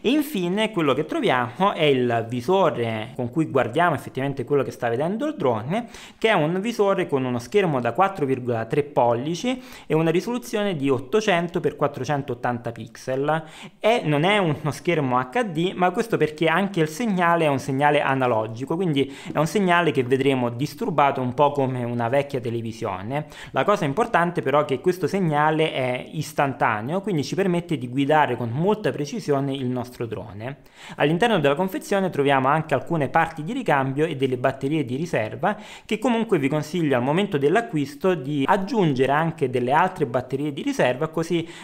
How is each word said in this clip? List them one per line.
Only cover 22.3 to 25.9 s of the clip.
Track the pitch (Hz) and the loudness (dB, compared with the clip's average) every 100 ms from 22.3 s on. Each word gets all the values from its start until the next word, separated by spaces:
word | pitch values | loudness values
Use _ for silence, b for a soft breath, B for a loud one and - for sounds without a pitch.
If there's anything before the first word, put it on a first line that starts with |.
| 131 | -4
televisione. | 117 117 113 - 113 92 101 143 151 B B | -4 -6 -6 -6 -6 -6 -6 -6 -6 B B
La | 127 | 0
cosa | 139 208 | 2 2
importante | 156 139 226 175 175 165 | 0 0 2 2 2 0
però | 135 143 | 2 2
è | |
che | 147 127 | 2 0
questo | 180 180 143 | 0 0 -2
segnale | 196 170 147 151 156 156 | 0 2 2 2 2 0
è | - 127 | 0 -2